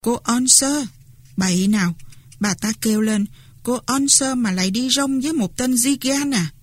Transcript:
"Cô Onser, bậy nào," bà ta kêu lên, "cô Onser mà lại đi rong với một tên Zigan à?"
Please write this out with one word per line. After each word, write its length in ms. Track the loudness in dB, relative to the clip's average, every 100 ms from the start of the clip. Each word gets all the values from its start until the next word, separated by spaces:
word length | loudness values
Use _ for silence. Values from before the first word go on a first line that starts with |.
"Cô 140 | -2
Onser, 680 | -2 -2 0 4 4 4 -2 -4 -12 -20 -20 -10 -2
bậy 300 | 0 2 2
nào," 280 | 2 0 -4 -14 -20 -20 -6
bà 140 | -4
ta 200 | -2 -6 -2
kêu 200 | 0 0
lên, 240 | 0 0 -2 -8 -20 -10
"cô 160 | -6 -4
Onser 520 | -2 0 2 2 2 0
mà 140 | 0
lại 200 | 2 0
đi 180 | 0 0
rong 320 | 0 0 0
với 120 | 0
một 240 | -2 -2 -2
tên 160 | 0
Zigan 600 | 2 2 0 0 0 0
à?" 200 | 0 -2 -6